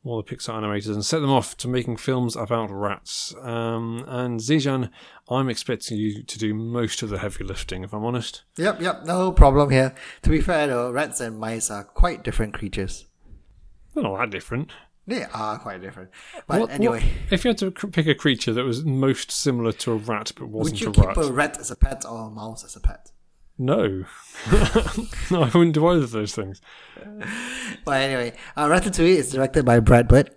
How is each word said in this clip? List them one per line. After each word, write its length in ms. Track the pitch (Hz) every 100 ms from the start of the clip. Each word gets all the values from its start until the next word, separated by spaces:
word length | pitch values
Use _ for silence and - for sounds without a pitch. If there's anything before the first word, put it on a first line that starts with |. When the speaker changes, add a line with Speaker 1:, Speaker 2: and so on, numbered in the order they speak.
Speaker 1:
all 180 | 127 117
the 140 | 104 -
Pixar 180 | -
animators 380 | 110 107 104 101
and 120 | 107
set 160 | 104 160
them 100 | 139
off 260 | 135 - -
to 100 | 123
making 280 | 127 120 113
films 400 | - 127 120 113
about 340 | 104 117 107
rats. 640 | 98 101 101 - - - -
Um, 640 | 127 117 117 117 113 117 -
and 320 | 123 123 117
Zijan, 500 | 110 156 139 131 120 - - - _
I'm 200 | 123 131
expecting 480 | 110 - 117 - 107
you 240 | 107 101
to 160 | 87 104
do 160 | 107
most 480 | 107 113 120 110 -
of 60 | 110
the 100 | 98
heavy 240 | 101 -
lifting, 380 | 92 95 - 92
if 100 | 95
I'm 120 | 107
honest. 380 | 113 123 - - _ -
Speaker 2:
Yep, 240 | 180 208
yep, 220 | 175 196
no 280 | 160 180 185
problem 380 | - 143 139 143
here. 240 | 131 131 - - -
To 80 | -
be 100 | 156
fair 260 | 165 165 147
though, 220 | 123 123
rats 280 | 123 151 -
and 200 | 117 110
mice 300 | 110 113 -
are 100 | 104
quite 380 | 98 - 175 143
different 320 | - - 107
creatures. 520 | - 101 - 95 - - _ _ - _ _ - - -
Speaker 1:
They're 80 | 311
not 140 | 175 95
that 120 | 117
different. 400 | 98 - 120 156 - _ _
Speaker 2:
They 200 | - 233 -
are 240 | 117 107 107
quite 220 | 113 92
different. 280 | 98 98 92 - - - -
But 140 | 160
Speaker 1:
What, 100 | 226
Speaker 2:
anyway. 300 | - 226 226
Speaker 1:
what, 320 | - - -
if 120 | 185
you 40 | 247
had 100 | 226
to 120 | 190
cr-, 160 | 185 208
pick 180 | 170 156
a 80 |
creature 380 | 143 147 123 -
that 120 | 113
was 200 | 127 117
most 480 | 156 131 135 131 -
similar 400 | - 147 123 113
to 200 | 113 -
a 40 | 110
rat 340 | 110 107 110 -
but 80 | 110
Speaker 2:
Would 60 |
Speaker 1:
wasn't 280 | 107 110 101
Speaker 2:
you 100 | 220
Speaker 1:
a 20 |
Speaker 2:
keep 140 | 104 92
Speaker 1:
rat. 100 | 101
Speaker 2:
a 160 | 147
rat 260 | 131 151 -
as 120 | -
a 40 | -
pet 280 | 135 135 -
or 200 | 113 110
a 20 |
mouse 340 | 107 110 110
as 120 | - -
a 40 |
pet? 300 | - - - - _ _ - -
Speaker 1:
No. 460 | 127 160 113 95 90 - - - 110
<laughs> 340 | - - - - - 233 - -
No, 120 | 180
I 80 | 131
wouldn't 180 | 170 170
do 120 | 156 165
either 160 | 175
of 60 | 127
those 220 | 113 104
things. 260 | - 98 98 - - - - 208 208 214 226 247 254 247 -
Speaker 2:
But 160 | - 135
anyway, 340 | 135 131 120 - - -
uh, 100 | 147
Ratatouille 480 | 180 196 175 165 180
is 160 | 127
directed 320 | 131 135 165
by 160 | 123 120
Brad 260 | 113 120 120
Bird 220 | 123 -